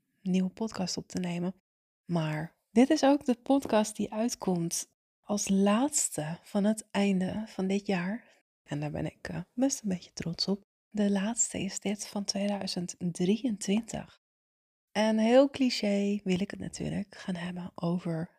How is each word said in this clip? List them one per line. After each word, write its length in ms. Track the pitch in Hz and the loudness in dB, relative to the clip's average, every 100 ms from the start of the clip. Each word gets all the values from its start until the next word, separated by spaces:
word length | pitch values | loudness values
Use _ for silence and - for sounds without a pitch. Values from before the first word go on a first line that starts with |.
| _ _ | _ _
een 80 | 190 | 0
nieuwe 200 | 185 185 | 0 0
podcast 460 | - 220 - 180 - | -2 -6 -4 -4 -4
op 120 | - | -6
te 100 | 185 | -6
nemen. 360 | 180 175 175 - _ _ _ _ | -4 -4 -4 -6 _ _ _ _
Maar 520 | - 170 156 151 160 _ _ | -2 -2 0 -4 -6 _ _
dit 200 | 226 262 | 4 6
is 120 | 311 | 6
ook 220 | 269 285 | 6 4
de 100 | - | 2
podcast 640 | 240 - 277 - 214 214 - | -2 2 0 4 0 0 -2
die 160 | 208 | -6
uitkomt 760 | 214 240 - - 175 170 - - _ _ _ | -2 -4 -2 -2 0 0 -4 -8 _ _ _
als 280 | - 208 - | -4 -4 2
laatste 880 | 196 196 208 285 - - - 151 170 | 4 4 4 2 0 -2 -4 -6 -8
van 220 | - 208 | -4 0
het 220 | 202 220 - | 2 0 -2
einde 520 | 202 202 190 185 196 220 | 0 2 2 0 -4 -6
van 200 | - 190 | -4 0
dit 200 | 196 202 | 0 0
jaar. 560 | 185 175 226 - _ _ _ | -2 0 -6 -10 _ _ _
En 160 | _ 147 | _ -4
daar 100 | 147 | -4
ben 160 | 151 160 | -4 -6
ik, 220 | - - | -6 -10
eh, 120 | 165 175 | -10 -8
best 280 | - 269 - | 0 0 0
een 60 | 208 | -4
beetje 240 | 180 - | -4 -6
trots 360 | - 170 170 - | -8 -8 -4 -2
op. 160 | 202 - _ _ | -2 -6 _ _
De 200 | 208 202 | 0 2
laatste 500 | 202 202 240 - - | 2 0 0 -2 -2
is 200 | 190 - | -6 -4
dit 260 | 196 208 - | -4 -4 -6
van 180 | 208 | -6
tweeduizend 680 | 196 196 202 202 190 185 175 - | -4 -2 -2 -2 -4 -6 -6 -4
drieëntwintig. 1200 | 175 170 180 220 262 202 - 208 226 - - _ _ _ _ _ _ _ _ | -6 0 2 2 2 -2 0 0 0 -8 -10 _ _ _ _ _ _ _ _
En 260 | 208 214 220 | 0 2 4
heel 320 | 220 247 277 | 6 6 6
cliché 720 | - 254 - 208 202 202 202 | 4 0 0 0 0 0 -2
wil 160 | 190 180 | 0 0
ik 100 | 202 | -2
het 100 | - | -6
natuurlijk 540 | - - 151 160 202 - | -10 -6 -6 -4 -8 -10
gaan 180 | - | -8
hebben 380 | 175 175 180 180 | -6 -6 -8 -10
over 640 | - 170 175 175 165 170 | -6 -2 -2 -2 -4 -6